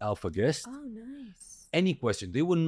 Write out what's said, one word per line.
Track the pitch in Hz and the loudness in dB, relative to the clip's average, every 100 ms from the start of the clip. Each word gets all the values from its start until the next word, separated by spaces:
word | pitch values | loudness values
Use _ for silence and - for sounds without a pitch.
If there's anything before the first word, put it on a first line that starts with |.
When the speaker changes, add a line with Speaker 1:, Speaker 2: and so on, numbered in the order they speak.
Speaker 1:
Alpha | 107 104 92 | -2 -2 -2
guest. | 80 123 147 240 | 2 2 2 -4
Speaker 2:
Oh, | 269 | -12
nice. | 285 220 240 285 240 180 - - - | -12 -12 -12 -14 -14 -18 -20 -20 -2
Speaker 1:
Any | 160 185 | 2 4
question. | 147 120 98 92 | 4 0 0 -2
They | 110 | 0
will | 170 170 | 2 4